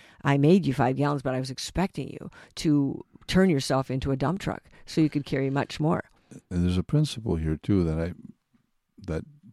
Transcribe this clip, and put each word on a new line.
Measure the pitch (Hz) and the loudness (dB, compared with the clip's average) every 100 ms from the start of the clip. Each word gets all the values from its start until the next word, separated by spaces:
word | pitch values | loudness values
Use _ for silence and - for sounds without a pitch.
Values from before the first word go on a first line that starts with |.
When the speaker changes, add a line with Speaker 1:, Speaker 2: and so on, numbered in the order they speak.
| - - | -20 -4
Speaker 1:
I | 139 139 | 0 4
made | 143 196 147 | 6 6 4
you | |
five | 131 127 135 | 2 0 2
gallons, | 143 147 | 0 -2
but | 131 | -2
I | 127 | -4
was | 131 | -6
expecting | 127 - - 185 - 135 | -8 -8 -4 -4 -6 -10
you | - - - - - | -12 -16 -18 -18 -4
to | 165 147 139 - - - - | 2 2 2 -2 -10 -18 0
turn | 180 190 | 4 4
yourself | 143 - 135 131 | 4 0 -2 -2
into | 131 139 | -4 -2
a | 135 | -2
dump | 135 190 | -2 -2
truck | - - - - | -6 -8 -10 -20
so | - - | -6 0
you | 156 | 0
could | 147 | 0
carry | 139 139 135 | -4 -2 0
much | 139 - - | -2 -4 -2
more." | 151 175 - _ _ - - | -2 -2 -4 _ _ -20 -6
Speaker 2:
And | 87 | 0
there's | 87 90 | 2 0
a | |
principle | 87 151 151 - 113 82 | 0 0 0 -2 -4 -2
here, | 80 78 | -2 -2
too, | - 101 | 0 2
that | 82 80 | 2 0
I, | 85 85 - - _ _ _ _ _ - 95 | -4 -6 -16 -20 _ _ _ _ _ -16 -8
that, | 160 - 147 107 | -8 -8 -16 -20